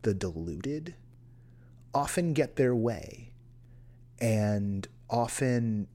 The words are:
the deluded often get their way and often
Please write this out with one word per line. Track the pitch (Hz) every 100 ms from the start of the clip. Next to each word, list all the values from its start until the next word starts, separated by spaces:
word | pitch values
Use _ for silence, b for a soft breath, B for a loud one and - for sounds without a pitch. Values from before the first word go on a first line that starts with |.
the | 113
deluded | 98 95 80 82 73 131 151 165 - - - B B B B B B -
often | 139 143 - 175
get | 151 131 -
their | 127
way | 123 117 104 - - - - - - B B B B B -
and | 113 110 104 104 101 98 - - -
often | 117 117 - 131 123 117 107 98